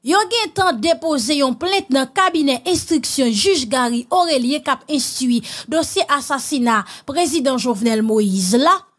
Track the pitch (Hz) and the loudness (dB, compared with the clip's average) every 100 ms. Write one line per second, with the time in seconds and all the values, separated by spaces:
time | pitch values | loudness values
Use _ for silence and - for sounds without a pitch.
0 | 233 381 440 466 415 - 370 240 320 330 | 0 0 0 -2 -2 0 0 0 0 0
1 | 330 294 220 294 269 233 359 392 392 269 | 0 -2 0 0 0 0 -2 -2 0 -2
2 | 254 - 381 349 277 247 349 339 - 311 | 0 0 2 2 0 0 0 -2 0 -2
3 | - - 247 208 392 359 240 247 247 240 | 0 0 0 2 2 0 0 -2 0 -2
4 | - 370 339 277 240 294 294 254 - 294 | 0 0 2 2 0 -2 -2 -4 -2 -4
5 | - - 254 233 - - - 311 311 392 | -2 -2 0 0 -2 -14 -4 -2 0 -2
6 | - 285 269 269 - 294 240 220 190 - | 0 -2 -2 -4 -2 0 2 0 -2 -14
7 | - 285 339 311 262 254 254 196 233 220 | -6 -2 0 0 0 0 -2 0 0 0
8 | 220 220 208 190 185 240 311 370 - | 2 2 2 0 2 2 4 2 -2